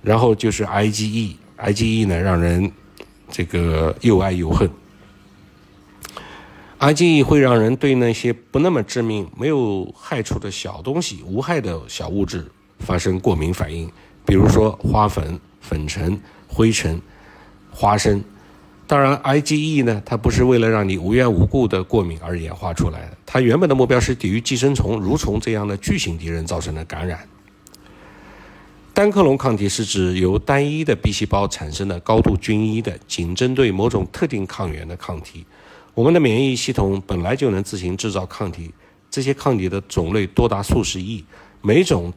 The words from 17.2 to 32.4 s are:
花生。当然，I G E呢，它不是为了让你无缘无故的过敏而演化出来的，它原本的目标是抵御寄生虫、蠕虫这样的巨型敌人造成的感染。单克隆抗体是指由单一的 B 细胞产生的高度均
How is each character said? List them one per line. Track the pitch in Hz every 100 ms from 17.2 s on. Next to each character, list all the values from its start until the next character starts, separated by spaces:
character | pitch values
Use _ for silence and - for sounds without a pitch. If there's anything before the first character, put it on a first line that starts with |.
| - - - - -
花 | - 107 104
生。 | 110 101 101 - - - - - -
当 | 143
然 | 135 139
，I | 135 143
G | 143 156 156 151
E |
呢， | 120 107
它 | - 113
不 | -
是 | 90
为 | 127 123
了 | 113
让 | 113 98
你 | 95
无 | 87
缘 | 117 127
无 | 95
故 | 98 139 117
的 | 95
过 | 92 113
敏 | 87 80
而 | 82 87
演 | 80
化 | 80 90
出 | 85 92
来 | 80 -
的， | - -
它 | 131
原 | 123 135
本 | 180
的 |
目 | 135 123
标 | 123
是 | 107
抵 | 127 101
御 | 107
寄 | 120 127
生 | 131
虫、 | 139 - 110
蠕 | 95 143
虫 | - 104
这 | 117
样 | 107 104
的 | 98
巨 | - 202
型 | - 82
敌 | 80
人 | 82 82
造 | 85
成 | 80
的 | 78
感 | 85 - 90
染。 | 80 - _ _ _ - - - - - - - - - - - - -
单 | - 208
克 | 196
隆 | 165 135
抗 | 131 110
体 | 101
是 | -
指 | 107 98 92 92
由 | 92 101
单 | - 139 143
一 | 156
的 | 156 101
B | 113
细 | 101 104
胞 | 101 101
产 | - 78
生 | 76 98
的 | 87
高 | - 110
度 | 110
均 | 98